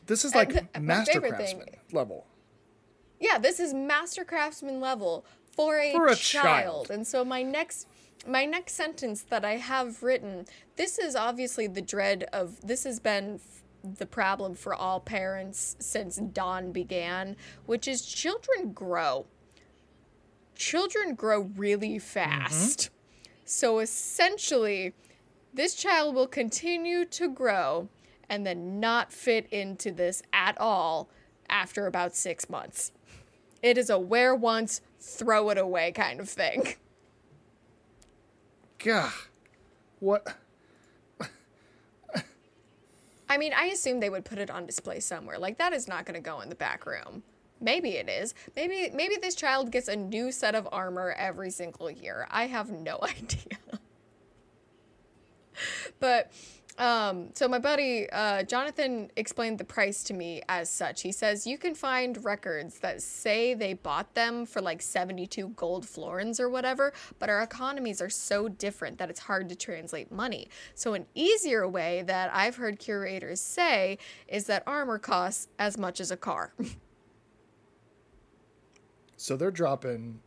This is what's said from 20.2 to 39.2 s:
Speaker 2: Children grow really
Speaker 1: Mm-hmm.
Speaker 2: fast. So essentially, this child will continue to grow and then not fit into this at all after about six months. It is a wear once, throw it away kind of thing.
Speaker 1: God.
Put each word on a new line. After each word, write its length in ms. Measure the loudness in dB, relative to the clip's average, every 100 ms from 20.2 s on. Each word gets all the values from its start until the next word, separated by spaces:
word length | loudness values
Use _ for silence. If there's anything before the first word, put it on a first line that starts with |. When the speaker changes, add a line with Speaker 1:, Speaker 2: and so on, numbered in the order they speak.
| _ _ _ -6
Speaker 2:
Children 600 | 0 2 2 0 -2 0
grow 260 | 2 2 2 -2
really 440 | 2 2 0 -4
Speaker 1:
Mm-hmm. 0 |
Speaker 2:
fast. 880 | -4 0 2 2 2 4 4 4 -2 _ _ -20 -20 -20 -6
So 340 | 2 4 4
essentially, 1120 | 2 -2 -4 4 4 4 2 2 4 0 -2 -8 -20 -20 _ _ _
this 200 | -2 0 0
child 400 | 4 4 4 4
will 120 | 2
continue 800 | 2 -2 -2 0 0 2 0 0
to 240 | 0 -2
grow 580 | 2 2 4 4 0 -2 _ -20 -20 -6
and 160 | -2 -2
then 320 | -2 -4 0
not 320 | 2 2 0
fit 340 | -2 2 2 2
into 400 | -4 -4 -4 -6
this 320 | 0 0 0 2
at 260 | 4 4 2
all 520 | 2 4 2 0 -2 -14 -20 _ 0
after 360 | 0 2 -2 0
about 300 | 0 0 0
six 340 | -2 -4 -6
months. 440 | -8 -6 -4 -4 -6 -20 -20 -20 _ _ 2
It 160 | 6 6
is 120 | 6
a 100 | 2
wear 340 | 4 6 6
once, 460 | 6 4 2 0 -4 -8 _
throw 480 | -18 -4 4 4 6
it 80 | 4
away 340 | 2 2 0
kind 300 | 2 -2 -2
of 80 | -8
thing. 460 | 0 0 2 -2 -4 _ _ _ _ _ -20 _ _ _ _ _ _ -20 _ _ _ _ _ _ _
Speaker 1:
God. 320 | 2 4 2 -4